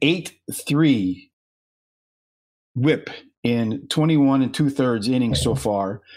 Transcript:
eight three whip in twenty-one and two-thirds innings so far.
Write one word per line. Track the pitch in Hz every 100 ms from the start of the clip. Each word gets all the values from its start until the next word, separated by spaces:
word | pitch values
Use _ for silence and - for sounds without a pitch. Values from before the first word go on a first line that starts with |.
eight | 143 175 - - - - -
three | 143 160 123 92 92 - _ _ _ _ _ _ _ _ _ _ _ _ _ _ 120
whip | 135 143 - - - _
in | 120 120 113 110 -
twenty-one | - 156 156 139 135
and | 127
two-thirds | - 151 135 127 117 104
innings | 127 117 101
so | 120 110
far. | 113 101 98 104 -